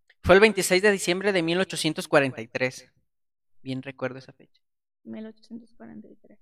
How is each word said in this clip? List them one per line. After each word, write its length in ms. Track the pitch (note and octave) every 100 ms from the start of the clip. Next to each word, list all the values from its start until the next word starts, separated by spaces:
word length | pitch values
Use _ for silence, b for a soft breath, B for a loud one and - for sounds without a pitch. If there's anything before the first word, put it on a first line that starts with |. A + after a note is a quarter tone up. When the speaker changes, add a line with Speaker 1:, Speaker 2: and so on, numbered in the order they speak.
| _ _
Speaker 1:
Fue 120 | - F#3
el 60 |
veintiséis 400 | A3 G3 E3+ F#3
de 100 | G#3
diciembre 400 | G3 F#3 F3+ G3
de 100 | F#3+
mil 160 | E3 F3
ochocientos 480 | F#3+ D#3+ D#3+ D#3 -
cuarenta 340 | D#3 C3+ B2
y 60 | A#2
tres. 420 | - B2+ - - _ _ _ _ _ _ -
Bien 200 | C3 C3
recuerdo 380 | C3+ C3 C3 C3
esa 140 | C3
fecha. 280 | - _ _ _ _ _ _
Speaker 2:
Mil 220 | A3+ A3 A3
ochocientos 480 | A3 - A3+ A#3
cuarenta 360 | - A3+ A3 A3+
y 60 | -
tres. 220 | _ G#3